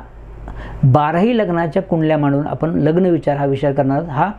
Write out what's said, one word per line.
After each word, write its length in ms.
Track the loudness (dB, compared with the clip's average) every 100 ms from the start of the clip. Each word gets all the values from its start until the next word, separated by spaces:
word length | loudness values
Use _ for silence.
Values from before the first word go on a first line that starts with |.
| -8 -18 -18 -16 -14 -12 -10 0
बाराही 540 | 4 4 4 2 2 2
लग्नाच्या 440 | 0 0 0 -2
कुंडल्या 360 | -2 0 2 2
मांडून 280 | 2 0 -2
आपण 240 | -4 -2
लग्न 360 | 0 2 2 2
विचार 300 | 2 0 -2
हा 100 | 0
विचार 260 | 0 0
करणार 240 | 0 0 0
आहोत. 120 | -2
हा 220 | -2 -2